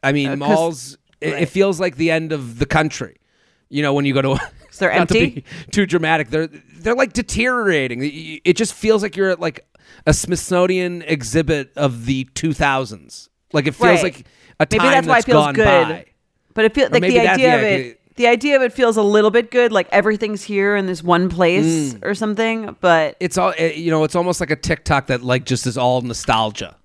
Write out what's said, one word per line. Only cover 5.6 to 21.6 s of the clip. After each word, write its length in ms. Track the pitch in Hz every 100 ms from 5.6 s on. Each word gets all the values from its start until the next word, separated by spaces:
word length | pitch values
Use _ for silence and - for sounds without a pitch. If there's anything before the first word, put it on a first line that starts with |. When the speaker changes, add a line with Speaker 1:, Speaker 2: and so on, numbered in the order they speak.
| -
Speaker 1:
too 160 | - 196
dramatic, 420 | 175 160 160 143
they're, 160 | 147 160
they're, 460 | 147 _ - 175 240
like, 180 | 262
deteriorating. 880 | - 240 - 247 247 208 160 131 120
It, 380 | 143 147 160 156
it 100 | - 175
just 160 | 226 -
feels 260 | 220 220
like 140 | 202 175
you're 140 | 190
at, 80 | 175
like, 260 | 170 143 _ _ _ - -
a 60 |
Smithsonian 880 | 151 - 170 - 180 180 185 180 175 151
exhibit 640 | 156 117 131 147 151 135 -
of 300 | 143 120 117
the 200 | 135 131 -
two 180 | 165
thousands. 760 | 147 143 135 127 101 69 - - _ _
Like, 120 | 156 139
it 80 |
feels 300 | 139 240 180
Speaker 2:
Right. 0 |
Speaker 1:
like 240 | 175 - - _ _ _
a 80 | 156
Speaker 2:
Maybe 80 | 220
Speaker 1:
time 120 | 262
Speaker 2:
that's 160 | 269 165
why 60 |
it 20 | 247
Speaker 1:
that's 80 | -
Speaker 2:
feels 200 | 151 147
Speaker 1:
gone 80 | 139
Speaker 2:
good. 100 | 220
Speaker 1:
by. 400 | - - 170 - _ _ _ _
Speaker 2:
But 120 | - 220
it 100 | 220
feels 140 | 214
Speaker 1:
Or 40 |
Speaker 2:
like 80 | -
Speaker 1:
maybe 120 | 180
Speaker 2:
the 60 | -
Speaker 1:
that's, 100 | - 190
Speaker 2:
idea 160 | 254 247
of 60 |
Speaker 1:
yeah, 60 | 214
Speaker 2:
it, 100 | 196 123
Speaker 1:
it 160 | 117 _ -
Speaker 2:
the 100 | 240
idea 280 | 240 269 277
of 40 |
it 120 | 254
feels 240 | - 247 220
a 40 |
little 300 | 208 208 214
bit 180 | 220 220
good, 200 | 247 240
like 160 | 214 180
everything's 520 | 202 202 214 214 208
here 320 | - 202 196 208
in 100 | 190
this 160 | 180
one 280 | 170 175 185
place 640 | 165 180 180